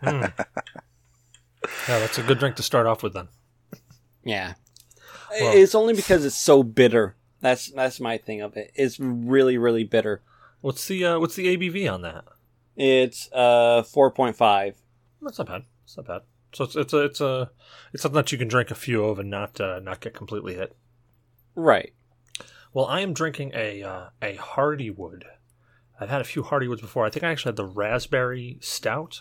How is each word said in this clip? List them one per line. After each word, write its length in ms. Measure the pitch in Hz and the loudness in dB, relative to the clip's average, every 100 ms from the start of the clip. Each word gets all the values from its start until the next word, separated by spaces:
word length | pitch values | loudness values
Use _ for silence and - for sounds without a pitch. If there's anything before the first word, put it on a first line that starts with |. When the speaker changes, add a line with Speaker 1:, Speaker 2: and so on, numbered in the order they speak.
Speaker 1:
Hmm. 220 | 135 139 98 | -4 -2 -4
Speaker 2:
<laughs> 40 | - - - - - - _ _ _ _ _ _ _ - - - | -6 -8 -10 -12 -18 -20 _ _ _ _ _ _ _ -10 -6 -2
Speaker 1:
Yeah, 100 | 117 | 0
that's 200 | 110 - | 0 -2
a 40 | |
good 160 | 117 131 | 0 2
drink 180 | 135 131 | 0 -2
to 60 | |
start 240 | - 127 113 | 0 2 2
off 160 | 110 | 0
with, 120 | 104 | -4
then. 140 | 92 92 _ _ _ - - _ _ _ _ | -8 -14 _ _ _ -20 -20 _ _ _ _
Speaker 3:
Yeah. 320 | - 101 90 - _ _ _ _ - - - | -6 -6 -6 -12 _ _ _ _ -20 -20 -10
Speaker 1:
Well 260 | 214 226 202 | -2 6 8
Speaker 3:
It's 180 | 190 | 8
only 200 | 220 226 | 6 4
because 320 | 208 190 180 143 | 2 4 2 2
it's 100 | - | 0
so 260 | - 139 | 6 6
bitter. 540 | 117 120 123 117 98 - _ - | 6 6 6 6 0 -4 _ -2
That's, 280 | 127 123 - | 0 0 -2
that's 300 | 135 131 - | -4 -4 -4
my 180 | 120 113 | -6 -6
thing 240 | - 107 | -8 -10
of 140 | 104 107 | -10 -10
it. 140 | - | -8
It's 260 | - 131 - | -2 -2 -2
really, 560 | 131 120 120 135 131 123 | -6 -4 2 4 4 4
really 280 | 120 113 | 2 2
bitter. 380 | 107 113 107 101 _ _ - _ | 2 0 0 -4 _ _ -20 _
Speaker 1:
What's 260 | 139 - - | -8 -6 -6
the, 180 | 190 175 | -2 0
uh, 120 | 165 | 0
what's 180 | 165 190 | -2 -2
the 120 | 180 | -2
A 80 | 180 | 0
B 140 | 180 | -2
V 180 | 185 151 | -4 -4
on 140 | 92 | -4
that? 220 | 85 80 - _ _ _ _ - | -8 -14 -18 _ _ _ _ 0
Speaker 3:
It's, 540 | 135 131 123 - - | 4 4 2 -2 -6
uh, 500 | 131 123 120 117 117 | 2 6 6 6 4
four 280 | - 147 135 | 2 4 4
point 260 | - 123 110 | 4 0 4
five. 400 | 110 98 98 - _ _ _ - | 4 4 0 -8 _ _ _ -16
Speaker 1:
That's 160 | 294 - | -14 -10
not 100 | - | -10
bad. 160 | 92 - _ | -10 -14 _
It's 120 | _ - | _ -18
not 100 | - | -12
bad. 160 | 90 _ _ _ | -12 _ _ _
So 120 | - | -8
it's, 120 | 131 151 | -6 -4
it's 160 | 135 | 0
a, 120 | 151 | 0
it's 160 | 143 - | 0 -2
a, 300 | 139 127 123 _ _ - - | -2 -2 -6 _ _ -20 -16
it's 100 | - | -6
something 140 | 147 147 | -2 0
that 160 | - | 0
you 60 | 123 | -4
can 100 | 113 | 0
drink 220 | 123 117 | 0 -2
a 40 | |
few 300 | - 131 113 | -6 -2 0
of 140 | 107 98 | 0 -2
and 120 | 101 | -6
not, 280 | 101 101 - | -8 -8 -6
uh, 200 | 95 92 | -6 -6
not 200 | 95 92 | -10 -12
get 140 | 113 | -12
completely 400 | - - 104 92 | -14 -10 -10 -8
hit. 200 | 90 - _ _ _ _ _ _ _ _ | -10 -10 _ _ _ _ _ _ _ _
Speaker 3:
Right. 380 | - 160 101 - _ _ _ _ - - - _ | 0 4 4 2 _ _ _ _ -16 -16 -20 _
Speaker 1:
Well, 140 | 131 127 | -2 -2
I 140 | 170 | -2
am 140 | 196 | -4
drinking 380 | 139 160 143 139 | -4 -4 -6 -8
a, 280 | 117 107 101 | -6 -6 -8
uh, 260 | 98 92 92 - | -12 -12 -14 -10
a 160 | 104 98 | -10 -10
Hardywood. 880 | - - 147 147 113 92 85 90 - - _ _ _ _ _ - | -8 -2 -2 -2 -8 -10 -14 -16 -20 -20 _ _ _ _ _ -14
I've 120 | 104 | -6
had 100 | 139 | -6
a 40 | |
few 180 | - 143 | -6 -8
Hardywoods 380 | 131 143 123 113 | -4 -4 -4 -8
before. 260 | 110 127 107 | -6 -2 -2
I 40 | |
think 140 | - | -2
I 60 | 170 | -4
actually 200 | 151 123 | -4 -6
had 60 | 110 | -6
the 80 | |
raspberry 920 | 95 101 104 123 - 131 123 127 120 - | -6 -4 -2 -2 -2 -2 -2 -6 -12 -14
stout 600 | - - 107 131 170 - | -12 -6 -4 -4 -8 -16